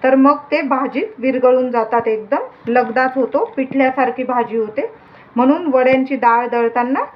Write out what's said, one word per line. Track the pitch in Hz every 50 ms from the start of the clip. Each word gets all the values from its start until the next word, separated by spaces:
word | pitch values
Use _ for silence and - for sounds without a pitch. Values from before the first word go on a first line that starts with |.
| -
तर | 262 269
मग | 269 269 277 294 285 - -
ते | 294 320
भाजीत | 302 254 262 254 277 240 214 269 415 427 - -
विरघळून | 226 262 247 254 254 247 254 254 254 254
जातात, | 240 233 220 220 240 233 226 226
एकदम | 220 214 214 - 277 359 508 - - - - -
लगदाच | 240 247 240 226 220 262 262 262 262
होतो, | 269 247 220 - 294 453 - - 277
पिठल्यासारखी | 262 269 - 269 262 262 262 277 254 240 233 262 247
भाजी | 254 247 240 226 202 220 226
होते. | 220 208 214 269 427 - - - - - - - - - -
म्हणून | 233 254 262 302 349 359 302
वड्यांची | 254 254 254 262 262 262 262 269 277
डाळ | 233 233 233 233 240 247 240
दळताना | 240 240 233 233 226 240 240 247 277 381 571 - -